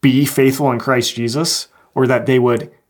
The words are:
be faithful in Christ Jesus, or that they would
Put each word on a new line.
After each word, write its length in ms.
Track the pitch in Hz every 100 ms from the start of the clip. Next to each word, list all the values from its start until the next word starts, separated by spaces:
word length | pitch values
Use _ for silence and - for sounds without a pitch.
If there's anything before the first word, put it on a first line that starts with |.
be 240 | 139 131
faithful 460 | 143 - 135 135 143
in 60 | 120
Christ 360 | 139 123 120
Jesus, 540 | - 117 131 170 - - _ _
or 120 | - 127
that 200 | 127 110
they 120 | 131
would 340 | 123 120 - _